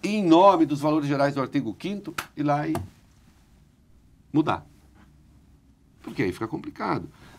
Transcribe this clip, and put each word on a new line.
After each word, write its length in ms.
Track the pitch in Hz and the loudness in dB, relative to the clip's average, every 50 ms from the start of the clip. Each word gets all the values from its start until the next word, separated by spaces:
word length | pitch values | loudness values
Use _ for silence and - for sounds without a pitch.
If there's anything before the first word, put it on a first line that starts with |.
e, 140 | - 190 208 | -4 -2 -2
em 100 | 214 196 | 0 4
nome 400 | 165 160 170 190 202 190 165 160 | 6 6 8 8 8 6 6 2
dos 140 | - 151 147 | 0 0 -2
valores 280 | 143 156 151 156 143 | 0 0 0 0 0
gerais 280 | 139 147 135 139 143 143 | 0 0 2 2 0 0
do 60 | 143 | -2
artigo 320 | 131 - - 143 123 110 104 | -4 -2 -4 -4 -4 -4 -10
quinto, 400 | - - 180 208 196 196 160 - - - - _ | -8 -8 -8 -8 -8 -10 -12 -12 -12 -14 -12 _
ir 80 | - 143 | -4 -2
lá 220 | 147 143 147 151 | -2 -2 -2 -2
e 80 | 160 156 - - - _ _ _ _ _ _ _ _ _ _ _ _ _ _ _ _ _ _ _ _ - - _ _ _ _ _ _ | -4 -6 -6 -8 -10 _ _ _ _ _ _ _ _ _ _ _ _ _ _ _ _ _ _ _ _ -20 -20 _ _ _ _ _ _
mudar. 340 | - 147 156 143 98 82 - - - - _ - _ - - - - _ _ - - - _ _ - _ _ _ _ _ _ _ _ _ | 0 0 0 0 -2 -4 -6 -18 -20 -20 _ -20 _ -20 -20 -20 -20 _ _ -20 -20 -20 _ _ -20 _ _ _ _ _ _ _ _ _
Porque 220 | - - - - - | -16 -12 -4 -2 -2
aí 80 | - | -2
fica 160 | - - 113 | -2 -4 -8
complicado. 640 | - - - - 302 - - - - 165 110 82 - - - - - - | -8 -8 -10 -10 -12 -10 -8 -6 -4 -4 -6 -6 -12 -18 -20 -20 -20 -20